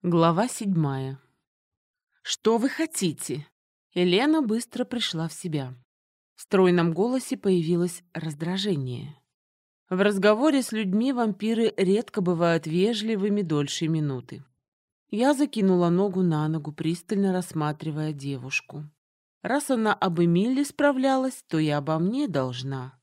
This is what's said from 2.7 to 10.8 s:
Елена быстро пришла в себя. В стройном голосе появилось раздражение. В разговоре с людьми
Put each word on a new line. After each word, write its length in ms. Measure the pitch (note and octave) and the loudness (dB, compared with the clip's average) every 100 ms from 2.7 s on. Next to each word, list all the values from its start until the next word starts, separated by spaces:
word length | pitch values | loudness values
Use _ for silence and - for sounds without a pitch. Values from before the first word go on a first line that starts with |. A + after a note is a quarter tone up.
| - D#4+ - F3+ - - C3+ D3 _ _ _ _ | -2 -6 -2 -4 -4 -8 -10 -10 _ _ _ _
Елена 480 | - F3+ F3+ C#4+ D#4+ | 0 2 4 4 2
быстро 420 | B3 A3 - - | 0 -2 -4 -6
пришла 440 | B3 A#3+ - E3 E3 | -6 -4 -4 -4 -6
в 40 | |
себя. 420 | - F3+ D3+ B2+ B2+ _ _ _ _ _ | -8 -6 -6 -6 -14 _ _ _ _ _
В 80 | _ | _
стройном 500 | - G3 F#3 F3 E3+ | 0 4 6 6 2
голосе 440 | D#3+ A3+ C4 - A3 | 0 0 -2 -4 -4
появилось 640 | G3+ F#3 D#3+ F3 F3 - _ | 0 2 2 0 0 -4 _
раздражение. 1000 | D#3+ D#3+ D3 E3 F#3+ G3+ D#3 C3 A#2+ C#3+ D3 _ _ _ _ _ _ _ | -10 -8 -6 -6 -4 -2 -2 -4 -8 -10 -16 _ _ _ _ _ _ _
В 120 | F#3 | 2
разговоре 640 | G3+ G3 G3+ G#3+ D4+ C#4 | 2 4 4 4 4 2
с 100 | A#3+ | 0
людьми 400 | A3 | -2